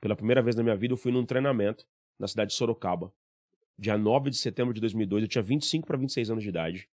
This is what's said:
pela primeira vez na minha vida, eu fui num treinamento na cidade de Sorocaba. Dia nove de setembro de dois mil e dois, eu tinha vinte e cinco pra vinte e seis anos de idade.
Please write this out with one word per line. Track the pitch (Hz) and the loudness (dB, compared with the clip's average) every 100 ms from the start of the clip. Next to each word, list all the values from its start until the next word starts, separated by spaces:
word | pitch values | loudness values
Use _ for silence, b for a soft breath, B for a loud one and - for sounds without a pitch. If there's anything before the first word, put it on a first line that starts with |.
pela | 107 104 | -2 -2
primeira | 104 123 | 2 4
vez | 117 113 | 4 2
na | |
minha | 117 104 | 2 2
vida, | 117 | 0
eu | 131 | -2
fui | - | 0
num | 123 120 | 0 0
treinamento | 127 135 127 101 110 - _ _ _ | 0 0 2 0 -2 -10 _ _ _
na | 101 | -8
cidade | - 101 | -2 -2
de | - | 0
Sorocaba. | 120 113 95 87 90 _ _ _ _ _ _ _ | 0 0 -2 -2 -4 _ _ _ _ _ _ _
Dia | 107 104 | 0 2
nove | 107 123 139 | 4 4 2
de | 127 | -2
setembro | - 104 123 | -4 -2 -2
de | 110 | 0
dois | 110 | -2
mil | 107 | 0
e | 104 | 0
dois, | 101 | 0
eu | 110 | 0
tinha | - | 0
vinte | 101 139 | 0 0
e | 143 | 0
cinco | 160 160 | -2 -2
pra | 143 | -2
vinte | 131 | -2
e | |
seis | - 113 | -2 -2
anos | 113 | -2
de | 104 | -4
idade. | 87 80 90 - | -2 -2 -4 -10